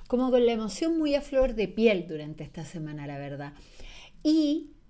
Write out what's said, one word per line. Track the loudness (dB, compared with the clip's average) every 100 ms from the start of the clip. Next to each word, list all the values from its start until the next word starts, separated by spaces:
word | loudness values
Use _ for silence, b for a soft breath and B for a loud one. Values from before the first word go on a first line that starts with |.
| -4
Como | 0 4
con | 6
la | 6
emoción | 2 -2 -2 0 2
muy | 2
a | 0
flor | 0 2 2
de | 2 -2
piel | 4 4 4 -2
durante | -8 -10 -10
esta | -12 -10 -10
semana, | -8 -8 -8 -8
la | -8
verdad. | -8 -10 -12 B B B B B B -4
¿Y | 2 4 4 0 -6 -18